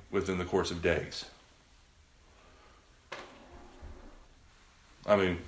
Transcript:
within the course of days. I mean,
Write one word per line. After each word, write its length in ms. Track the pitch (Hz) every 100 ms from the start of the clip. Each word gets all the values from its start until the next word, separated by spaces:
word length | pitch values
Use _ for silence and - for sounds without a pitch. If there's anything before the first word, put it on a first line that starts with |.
| -
within 260 | 98 87 90
the 80 | 87
course 240 | 92 85
of 120 | 85
days. 440 | 87 76 - - - - - - - - - - - - - - - - - - - - - - - - - - - - - - - - - - - - - - - - -
I 80 | 101
mean, 240 | 92 85